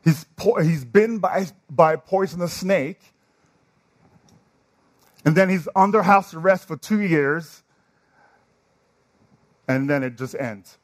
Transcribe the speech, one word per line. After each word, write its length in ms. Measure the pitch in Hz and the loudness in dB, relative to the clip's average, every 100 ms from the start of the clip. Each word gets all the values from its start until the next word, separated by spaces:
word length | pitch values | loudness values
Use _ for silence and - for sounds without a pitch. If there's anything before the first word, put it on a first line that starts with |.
He's 220 | 165 147 - - | 0 0 -6 -2
po-, 240 | 196 - | 0 2
he's 260 | 160 160 123 | 0 -2 2
bitten 340 | 202 220 226 | 2 2 -2
by, 280 | 180 175 190 _ _ | -2 -4 -6 _ _
by 240 | 143 160 | 2 2
a 40 | 156 | 2
poisonous 560 | _ 190 190 165 175 | _ -2 -2 -4 -8
snake. 460 | - 185 190 139 - _ _ _ _ _ _ _ _ _ _ _ _ _ _ _ _ _ _ _ _ _ _ 147 | -6 -2 -2 -2 -10 _ _ _ _ _ _ _ _ _ _ _ _ _ _ _ _ _ _ _ _ _ _ 0
And 100 | 165 | 2
then 140 | 190 | 2
he's 180 | 185 151 196 | 0 -2 2
under 280 | 196 214 | 2 4
house 300 | 180 196 190 | 4 2 2
arrest 340 | 160 180 185 - | -2 0 0 -4
for 80 | 156 | -14
two 220 | - 214 | -4 -2
years. 640 | 202 160 139 160 156 - _ _ _ _ _ _ _ _ _ _ _ _ _ _ _ _ _ _ _ _ - | 0 0 0 -2 -8 -20 _ _ _ _ _ _ _ _ _ _ _ _ _ _ _ _ _ _ _ _ -4
And 220 | 131 139 | -2 0
then 140 | 143 | -2
it 140 | 127 120 | -4 -8
just 180 | 127 - | -12 -10
ends. 420 | 127 101 90 _ | -10 -12 -20 _